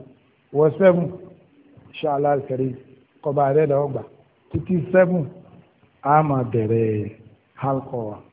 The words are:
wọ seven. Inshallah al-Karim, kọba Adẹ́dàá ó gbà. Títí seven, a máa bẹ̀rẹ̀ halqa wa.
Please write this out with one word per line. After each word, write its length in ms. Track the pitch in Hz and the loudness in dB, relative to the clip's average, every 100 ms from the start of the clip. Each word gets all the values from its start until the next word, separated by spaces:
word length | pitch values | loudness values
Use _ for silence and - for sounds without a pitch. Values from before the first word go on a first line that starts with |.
| - _ _ _ _ | -14 _ _ _ _
wọ 180 | 139 156 - | 0 2 4
seven. 340 | 190 175 156 - - - _ _ _ - - | 4 4 0 -8 -18 -20 _ _ _ -20 -20
Inshallah 440 | - 156 139 147 | -8 -4 0 0
al-Karim, 420 | 143 - 127 131 123 - - _ _ | 0 -2 -4 -4 -6 -16 -20 _ _
kọba 200 | 151 143 139 | -4 0 2
Adẹ́dàá 300 | 147 151 139 | 4 2 2
ó 100 | 143 | -2
gbà. 140 | 113 - - _ _ _ | -6 -12 -20 _ _ _
Títí 220 | 160 - 180 - | -8 -2 -2 2
seven, 380 | 185 180 180 127 - - - _ _ _ _ | 2 4 0 -4 -10 -20 -20 _ _ _ _
a 200 | 139 151 | 2 2
máa 200 | 156 135 | 4 0
bẹ̀rẹ̀ 720 | 120 117 107 113 110 107 92 - - _ _ | -2 -2 0 0 0 -2 -6 -12 -20 _ _
halqa 420 | - 135 135 131 123 | -8 -4 -4 -6 -8
wa. 220 | 107 - - | -10 -12 -18